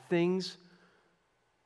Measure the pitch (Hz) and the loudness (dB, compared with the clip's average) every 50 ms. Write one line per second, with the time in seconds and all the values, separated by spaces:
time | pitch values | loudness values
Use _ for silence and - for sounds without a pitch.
0 | - - 175 170 170 175 185 190 180 - - - - - - _ _ _ _ _ | -6 -2 0 2 2 2 0 -2 -4 -6 -12 -16 -20 -20 -20 _ _ _ _ _
1 | _ _ _ _ _ _ _ _ _ _ _ _ _ | _ _ _ _ _ _ _ _ _ _ _ _ _